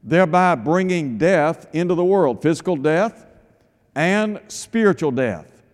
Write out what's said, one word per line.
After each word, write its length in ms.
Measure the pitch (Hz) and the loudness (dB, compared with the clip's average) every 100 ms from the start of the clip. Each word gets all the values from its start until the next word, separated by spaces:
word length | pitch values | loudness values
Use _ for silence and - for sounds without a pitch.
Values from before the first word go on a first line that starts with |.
thereby 500 | 110 160 185 175 180 | 0 0 2 2 2
bringing 640 | 160 113 175 185 180 147 110 | 0 0 0 0 -2 -4 -2
death 480 | 165 185 151 165 - | 2 2 0 -2 -8
into 220 | 156 175 170 | -4 -2 0
the 100 | 180 | 2
world, 380 | 196 151 110 | 2 2 0
physical 320 | 147 160 - 165 | -2 -2 -4 -2
death 500 | 135 160 220 - - - _ _ _ _ _ - | 0 0 -2 -4 -20 -20 _ _ _ _ _ -4
and 440 | 165 202 214 208 - | 0 0 -2 -6 -12
spiritual 600 | - - 226 214 175 151 | -16 -6 2 2 2 -2
death. 540 | 123 127 87 - _ _ | 0 -2 -4 -12 _ _